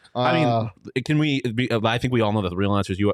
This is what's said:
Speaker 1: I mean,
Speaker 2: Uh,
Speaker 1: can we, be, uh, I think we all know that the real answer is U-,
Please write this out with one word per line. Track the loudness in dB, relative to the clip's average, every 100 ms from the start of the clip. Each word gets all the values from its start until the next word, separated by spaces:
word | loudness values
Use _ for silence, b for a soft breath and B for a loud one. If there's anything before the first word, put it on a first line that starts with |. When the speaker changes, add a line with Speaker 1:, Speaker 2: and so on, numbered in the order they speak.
| b -2
Speaker 1:
I | 0
mean, | 2 2
Speaker 2:
Uh, | 0 -2 -8 -10 -6
Speaker 1:
can | 0 2
we, | 2 0
be, | -2 -2 -2
uh, | 0
I | 0 0
think | 0
we | 2
all | 2
know | 0
that | -2
the | -2
real | 0 0
answer | -2
is | 0
U-, | 0